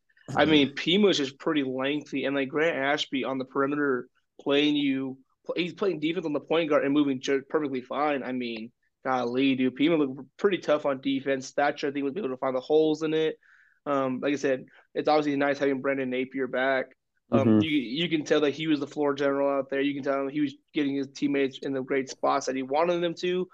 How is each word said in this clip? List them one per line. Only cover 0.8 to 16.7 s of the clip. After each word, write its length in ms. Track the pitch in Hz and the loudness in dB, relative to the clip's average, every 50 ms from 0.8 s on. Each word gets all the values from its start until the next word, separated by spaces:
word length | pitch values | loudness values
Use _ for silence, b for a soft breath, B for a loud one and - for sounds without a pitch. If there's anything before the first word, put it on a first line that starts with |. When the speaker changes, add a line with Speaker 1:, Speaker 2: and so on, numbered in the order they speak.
| - 160 170 208 208 190 160 | 0 2 4 4 6 4 4
Speaker 1:
just 220 | 147 139 131 - - | 2 0 -4 -6 -6
pretty 240 | - 170 160 147 135 | -4 -2 0 0 0
lengthy, 600 | 131 127 131 131 139 147 147 143 - 143 135 127 | -2 -2 -2 -2 -2 -2 -4 -6 -6 -6 -4 -2
and, 100 | 139 139 | -2 -2
like, 120 | 139 135 131 | -2 -2 -2
Grant 280 | 135 147 156 170 151 | -2 0 0 0 0
Ashby 460 | 135 135 139 147 151 - - - 131 117 | 0 0 0 0 0 -2 -4 -4 -4 -2
on 120 | 120 135 131 | -2 -4 -6
the 60 | 131 | -6
perimeter 600 | - - 143 139 139 147 147 147 139 127 123 123 - _ _ _ _ _ - | -4 -2 -2 0 0 0 0 0 0 0 -2 -4 -10 _ _ _ _ _ -8
playing 360 | - 143 139 143 147 151 147 | -2 2 2 4 4 2 2
you, 400 | 147 143 139 135 135 135 131 131 135 _ _ _ _ _ | 2 0 0 0 -2 -4 -6 -8 -12 _ _ _ _ _
pl-, 100 | - 170 | -8 -4
he's 160 | 160 180 175 151 | -4 -4 -4 -4
playing 260 | - 214 196 170 156 | -2 -2 -2 0 0
defense 260 | 147 160 165 185 165 | -2 -2 -2 -2 -4
on 80 | 160 147 | -4 -4
the 60 | 139 | -4
point 300 | - - 156 165 170 147 | -2 0 0 0 2 2
guard 160 | 151 139 - | 2 2 2
and 80 | 139 139 | 2 2
moving 260 | 151 147 139 135 127 | 2 2 2 0 -2
ju-, 240 | - - 139 135 135 - | -2 -2 -2 -2 -2 -2
perfectly 320 | - 160 151 139 135 127 | -2 -2 -2 -2 -4 -6
fine. 420 | 123 - - 131 147 151 143 131 - | -6 -6 -4 -2 0 0 0 -2 -4
I 80 | 123 | -6
mean, 400 | 127 127 120 117 117 110 110 123 - _ _ _ _ _ _ | -6 -6 -6 -6 -8 -8 -10 -12 -16 _ _ _ _ _ _
golly, 520 | 131 131 127 120 120 120 127 139 135 131 | -2 -2 -2 -2 -2 0 2 2 2 2
dude, 200 | 127 127 127 123 | 2 2 0 2
Pima 200 | 131 139 165 170 | 2 2 4 4
looked 240 | 151 147 131 131 143 131 - _ | 4 2 0 -2 -8 -14 -18 _
pretty 220 | - - 202 190 - | 0 0 0 0 0
tough 260 | - - 151 147 - | 0 0 0 2 2
on 160 | 147 139 131 | -2 -4 -2
defense. 500 | 135 139 135 135 131 139 135 131 131 - | -2 -2 -2 -2 0 -2 -2 -2 -4 -6
Thatcher, 360 | - - 143 147 147 - - | -2 0 0 0 0 -2 -4
I 40 | 143 | -4
think, 140 | 139 143 139 | -4 -2 -4
was 100 | 139 131 | -4 -4
able 140 | 190 214 131 | -4 -6 -6
to 80 | 127 | -6
find 180 | - 135 131 127 | -4 -4 -4 -2
the 60 | 127 | -4
holes 420 | 127 - 151 156 156 156 151 151 160 | 0 2 4 4 6 4 2 0 0
in 100 | 156 156 | 0 0
it. 240 | 156 156 156 151 b b b b b b b b b b | 0 0 0 -2 b b b b b b b b b b
Um, 340 | 147 143 135 135 131 127 123 | -2 0 0 0 0 -2 -2
like 140 | - 143 147 | -2 -2 -2
I 20 | |
said, 300 | 139 147 139 131 127 - b b b b b _ | 0 0 0 0 0 -4 b b b b b _
it's 140 | - 143 | -2 2
obviously 300 | 147 151 156 147 147 143 | 2 2 4 2 2 0
nice 220 | 139 143 143 139 139 | 2 2 0 0 0
having 220 | 147 139 135 131 | 0 0 0 0
Brandon 280 | 131 139 139 135 131 127 | -2 -2 -2 -2 -4 -4
Napier 360 | 127 127 131 127 - 135 131 | -2 -4 -4 -4 -4 -6 -6
back. 400 | 120 127 127 131 135 | -4 -2 -2 0 0